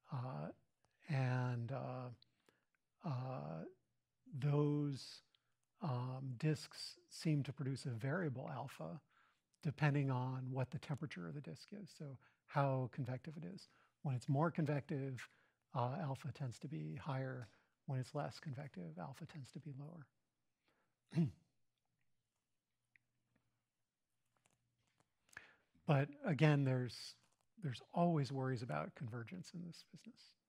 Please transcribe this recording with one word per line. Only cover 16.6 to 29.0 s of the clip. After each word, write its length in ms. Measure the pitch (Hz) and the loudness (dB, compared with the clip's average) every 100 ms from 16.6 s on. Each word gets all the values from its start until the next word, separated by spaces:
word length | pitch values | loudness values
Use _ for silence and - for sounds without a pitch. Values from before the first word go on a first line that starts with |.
| 151 | -6
be 280 | 156 151 156 | -6 -4 -6
higher. 520 | - 135 131 127 120 - _ _ - | -2 -2 -2 -6 -10 -14 _ _ -2
When 140 | 131 | -2
it's 140 | 123 | 0
less 260 | 147 147 - | -2 -4 -6
convective, 580 | 160 131 147 - 170 160 | -8 -6 -8 -8 -10 -8
alpha 260 | 160 131 165 | -8 -8 -12
tends 260 | 156 127 | -12 -12
to 80 | 160 | -10
be 140 | 151 131 | -10 -10
lower. 260 | 143 170 139 _ _ _ _ _ _ _ _ _ _ - | -10 -12 -18 _ _ _ _ _ _ _ _ _ _ 2
<clears throat> 120 | 151 - _ _ _ _ _ _ _ _ _ _ _ _ _ _ _ - _ _ _ _ _ _ _ _ _ _ _ _ _ _ _ _ _ _ _ _ _ _ _ - - - _ _ - | 2 0 _ _ _ _ _ _ _ _ _ _ _ _ _ _ _ -20 _ _ _ _ _ _ _ _ _ _ _ _ _ _ _ _ _ _ _ _ _ _ _ -20 -18 -20 _ _ 4
But 240 | 139 143 - 269 | 6 6 0 0
again, 400 | 139 156 147 135 | 6 8 8 6
there's, 500 | 131 123 - - - _ _ _ - | 4 0 -4 -14 -16 _ _ _ -6
there's 180 | 165 113 - | -6 -6 -2
always 360 | - 175 160 131 | 4 6 6 2
worries 320 | 135 131 127 | 0 0 0
about 320 | 120 151 151 | 0 -2 -2
convergence 560 | - | -6